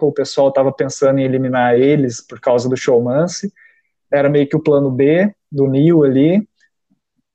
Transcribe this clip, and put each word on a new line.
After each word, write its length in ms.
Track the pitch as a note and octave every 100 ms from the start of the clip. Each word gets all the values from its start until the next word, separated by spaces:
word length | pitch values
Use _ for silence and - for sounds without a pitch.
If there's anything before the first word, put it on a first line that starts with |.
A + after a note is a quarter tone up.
o 100 | D3
pessoal 400 | C#3+ C3+ - C#3
tava 200 | C3+ C3+
pensando 480 | - C#3 - C3+ C#3
em 20 |
eliminar 540 | C3 C3 C3 B2+ B2 A#2+
eles 440 | C3+ D3 C3 A#2
por 200 | - -
causa 280 | - B2 B2+
do 80 | B2+
showmance. 760 | - A#2+ A#2+ C3+ F3+ E3+ G3+ - _ _ _ _ _
Era 160 | C#3+ C#3+
meio 200 | D3 C#3+
que 80 | D#3
o 60 |
plano 280 | D#3 C#3+ C#3
B 420 | B2+ C#3 E3 G#3 - _
do 180 | C#3+ C3+
Neil 340 | C3+ D#3 E3+
ali. 440 | C#3 C3 D3+ F#3+ G#3 _ _ _ _ _ _ _ _